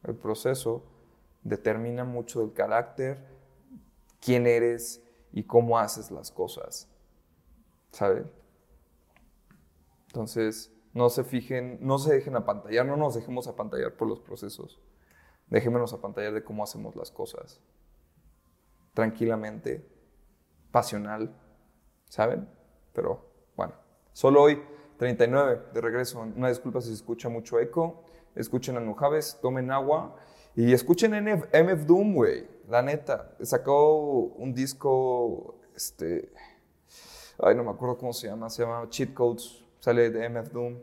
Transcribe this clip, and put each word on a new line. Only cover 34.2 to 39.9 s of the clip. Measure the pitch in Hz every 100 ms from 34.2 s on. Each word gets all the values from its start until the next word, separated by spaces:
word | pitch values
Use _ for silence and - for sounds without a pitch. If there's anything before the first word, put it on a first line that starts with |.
| - - 127
disco, | 123 135 135 143 131 131 123 117 - - - - -
este, | - - 80 85 - - - _ _ _ _ - - - - -
ay, | - 113
no |
me | 120
acuerdo | 98 123 120
cómo | 127
se | 117 110
llama, | 107 113
se | -
llama | 117 117 117
Cheat | - 131
Codes, | 131 120 113 - - _ _
sale | -